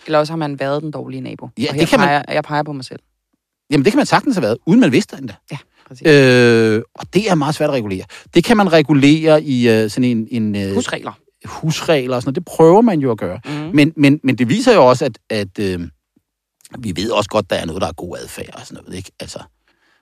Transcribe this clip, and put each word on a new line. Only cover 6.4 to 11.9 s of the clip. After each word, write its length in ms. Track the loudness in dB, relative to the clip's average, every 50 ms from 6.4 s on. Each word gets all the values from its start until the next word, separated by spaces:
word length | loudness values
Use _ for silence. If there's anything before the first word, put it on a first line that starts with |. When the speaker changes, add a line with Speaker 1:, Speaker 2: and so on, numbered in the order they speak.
| 6 4 4 4 4 2 0 -2 -4 -6 _
Speaker 2:
og 180 | -18 -18 -4 -2
det 160 | -2 0 0
er 60 | 0
meget 200 | 0 0 -2 -2
svært 140 | -2 -2 -2
at 40 | -2
regulere. 300 | -2 -4 -4 -8 -8 -10 -14 -20 -20 -20 _ 0
Det 100 | 0 2
kan 140 | 2 2 2
man 160 | 4 4 4
regulere 720 | 2 4 4 2 4 6 4 4 4 4 4 4 4 2
i, 260 | 0 -2 2 2 4
øh, 200 | 4 2 2 0
sådan 200 | -2 -2 0 0
en, 180 | 0 -2 -4 -4
en, 240 | -4 -4 -4 -2 -2
øh, 180 | -4 -4 -2 -4
Speaker 1:
Husregler. 380 | -4 -4 -4 -8 -8 -10 -12 -14 _ _ _ _ _ -20
Speaker 2:
husregler 680 | -18 -14 -6 -6 -4 -4 -4 -2 0